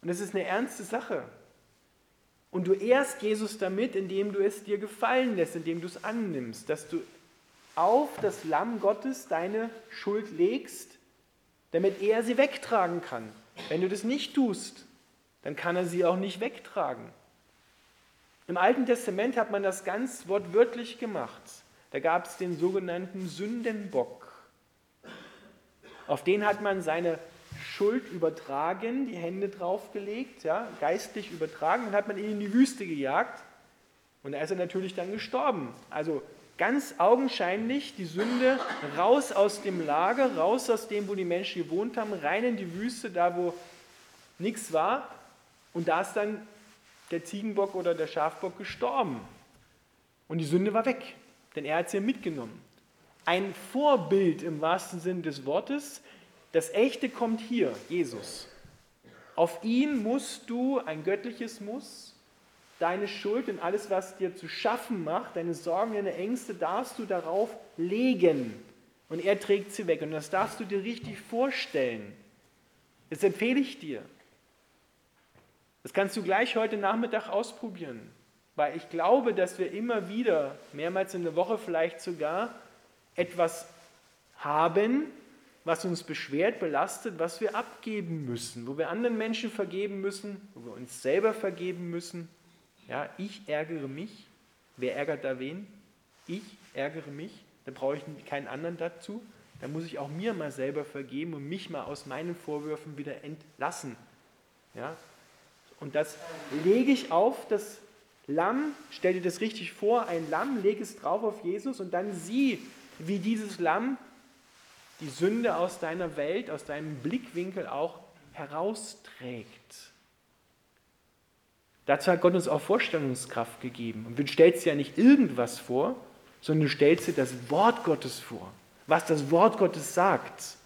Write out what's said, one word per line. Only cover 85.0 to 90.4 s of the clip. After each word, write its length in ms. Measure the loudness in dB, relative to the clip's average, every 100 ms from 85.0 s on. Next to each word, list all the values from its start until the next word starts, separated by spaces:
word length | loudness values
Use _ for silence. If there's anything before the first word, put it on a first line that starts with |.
| 0 -10 -20 -20 -20 _
was 200 | 0 0
uns 180 | 2 -2
beschwert, 580 | -4 -8 -4 2 2 2
belastet, 540 | 0 2 0 -2 -8 -2
was 220 | -4 0
wir 140 | -2
abgeben 720 | -2 -6 -10 -6 -6 -4 -4 -4
müssen, 400 | -4 -6 -10 -8
wo 100 | -4
wir 140 | -2
anderen 260 | 0 -2 0
Menschen 340 | -2 -4 -6
vergeben 500 | -4 -4 -2 -4 -4
müssen, 460 | -6 -6 -12 -12